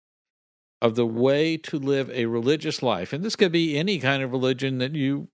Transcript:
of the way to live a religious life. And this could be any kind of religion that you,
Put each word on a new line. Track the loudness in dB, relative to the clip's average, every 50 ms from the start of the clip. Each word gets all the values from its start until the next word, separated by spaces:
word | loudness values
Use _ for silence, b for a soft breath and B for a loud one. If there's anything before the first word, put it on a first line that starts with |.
| _ _ _ _ _ _ _ _ _ _ _ _ _ _ _ _
of | 0 2 2
the | 2 0
way | 0 0 2 2 4 4 4 2 0 -2
to | -4 -6 -6 -6 -4
live | -2 0 0 0 -2 -2
a | -2 -2 -2
religious | 0 0 0 2 2 0 0 -2 -4 -4 -2 0
life. | 0 0 0 -2 -6 -6
And | -6 -6
this | -4 0
could | 2 2 4 4
be | 2 2 2 0
any | 0 0 0 0 0
kind | 2 0 0 0
of | 0 -2
religion | 0 0 2 0 0 0 -2 -2 -2 -2
that | -2 -2 -2
you, | -2 0 0 -2 -2 -6 -10